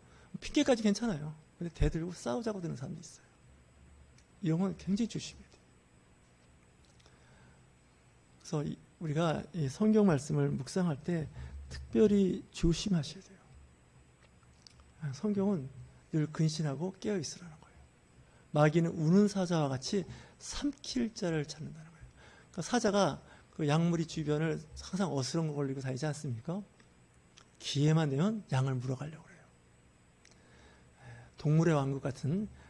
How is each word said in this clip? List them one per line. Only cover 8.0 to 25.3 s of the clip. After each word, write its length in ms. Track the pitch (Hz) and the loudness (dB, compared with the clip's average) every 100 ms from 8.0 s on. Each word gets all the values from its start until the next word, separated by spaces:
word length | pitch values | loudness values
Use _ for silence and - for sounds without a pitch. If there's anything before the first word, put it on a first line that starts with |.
| _ _ _ _ | _ _ _ _
그래서 240 | - 156 | -6 -4
이, 140 | 151 - - _ | -4 -6 -12 _
우리가 440 | 165 147 170 147 - | -4 0 0 0 -4
이 140 | 180 139 | -4 -4
성경 400 | - 214 214 202 | 2 4 6 6
말씀을 420 | 147 131 147 143 | 4 2 0 0
묵상할 540 | 139 131 190 180 143 | -2 -4 0 0 -2
때 240 | - 170 151 - - - - | -2 -4 -4 -10 -14 -14 -12
특별히 760 | - - 226 214 202 190 - - | -12 -2 4 6 6 4 0 -6
조심하셔야 720 | - 165 160 208 175 139 - | 0 2 2 2 0 0 -8
돼요. 140 | - 190 - - - - _ - - _ - _ - - - - - - | -18 -20 -20 -20 -20 -20 _ -20 -20 _ -20 _ -20 -20 -20 -20 -20 -12
아, 120 | 151 | -10
성경은 560 | 127 214 202 196 190 135 - - - - | -4 -2 0 0 0 -4 -12 -20 -20 -4
늘 160 | 160 151 | -2 0
근신하고 640 | 151 160 156 156 135 180 190 | 2 0 0 -2 -2 -6 -4
깨어 180 | 220 208 | -2 -2
있으라는 420 | 139 - 175 151 | -4 -8 -16 -20
거예요. 180 | - - - _ _ - - - - | -20 -20 -20 _ _ -20 -20 -20 -4
마귀는 400 | 151 151 160 170 | 4 4 4 2
우는 360 | 165 156 185 208 | 2 4 6 6
사자와 420 | 196 175 170 143 | 2 0 2 2
같이 360 | 131 - 208 - - - - | -2 -2 -2 -4 -10 -20 -18
삼킬 720 | - - 285 - - 254 233 | -12 -6 -4 -6 -6 -4 -4
자를 320 | - 180 160 143 | -2 -2 -2 -2
찾는다는 460 | - 143 151 - | -8 -12 -12 -18
거예요. 140 | - - - - - - | -20 -20 -20 -20 -20 -14
그러니까 100 | - | -10
사자가 600 | 165 247 220 196 175 - - - - | -2 0 4 4 4 2 -8 -20 -16
그 160 | - 151 | -4 2
양무리 380 | 151 170 170 160 | 4 4 2 -2
주변을 560 | - 147 151 160 151 - - | -4 0 0 0 -2 -6 -16
항상 300 | - 180 190 139 | -10 -4 -2 -2
어스렁거리고 680 | 127 | -2